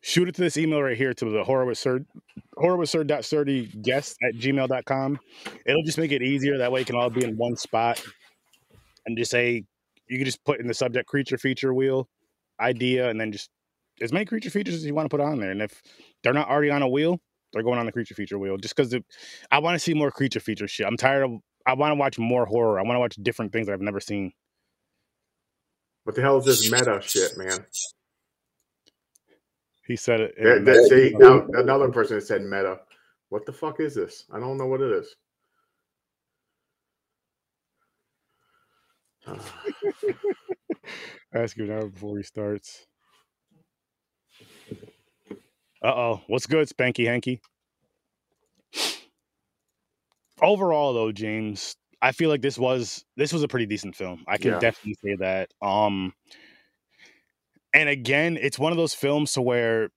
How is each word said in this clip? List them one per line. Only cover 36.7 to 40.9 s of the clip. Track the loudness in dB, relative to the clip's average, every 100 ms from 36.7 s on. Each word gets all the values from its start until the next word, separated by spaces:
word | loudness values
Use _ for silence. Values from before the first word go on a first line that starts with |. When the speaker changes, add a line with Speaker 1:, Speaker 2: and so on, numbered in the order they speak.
| _ _ _ _ _ _ _ _ _ _ _ _ _ _ _ _ _ _ _ _ _ _ _ _ _ -18
Speaker 2:
Uh. | -16 -16 -12 -12 -6 -6 -4 -6
Speaker 1:
<laughs> | -4 -6 -6 -10 -14 _ -12 -10